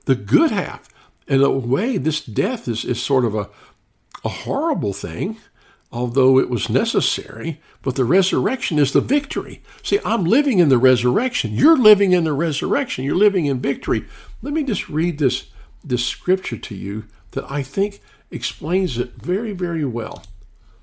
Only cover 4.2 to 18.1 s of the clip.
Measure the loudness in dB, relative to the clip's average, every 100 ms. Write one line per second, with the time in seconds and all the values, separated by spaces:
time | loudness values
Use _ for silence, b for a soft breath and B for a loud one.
4.2 | -8 -6 -4 -2 -2 -2 -4 -4 -8 -6
5.2 | -6 -8 b b b b b -6 -2 2
6.2 | 4 4 2 -2 0 0 0 0 -2 -4
7.2 | -8 -10 -8 -10 b b -4 0 2 2
8.2 | 2 0 0 -2 -2 0 2 2 2 0
9.2 | 0 -8 -8 -14 B B -2 -2 0 0
10.2 | 2 2 4 4 4 6 6 4 2 2
11.2 | 0 -2 -4 2 4 6 8 6 6 2
12.2 | 2 0 -2 -2 0 -2 -2 -4 -2 4
13.2 | 4 4 0 0 -2 -2 -2 -2 -2 B
14.2 | B B -4 -2 -2 -4 -4 -2 -2 0
15.2 | 0 0 -10 b b b -4 -4 -4 -6
16.2 | -2 -2 -2 -8 -8 -8 -6 -8 -10 b
17.2 | b -8 -6 -6 -4 -2 -2 -4 b